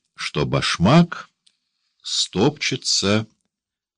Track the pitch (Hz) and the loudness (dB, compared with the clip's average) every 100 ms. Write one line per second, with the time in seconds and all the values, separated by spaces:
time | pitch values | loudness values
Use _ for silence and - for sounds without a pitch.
0 | _ - - 76 67 67 - - - 165 | _ -14 -8 -4 -2 -2 -2 0 4 6
1 | 175 - - _ _ _ _ _ _ _ | 4 0 -16 _ _ _ _ _ _ _
2 | - - - 90 135 151 - 101 - - | -8 -6 -4 0 0 0 -4 -4 -2 -2
3 | 98 107 110 _ _ _ _ _ _ | 0 0 -2 _ _ _ _ _ _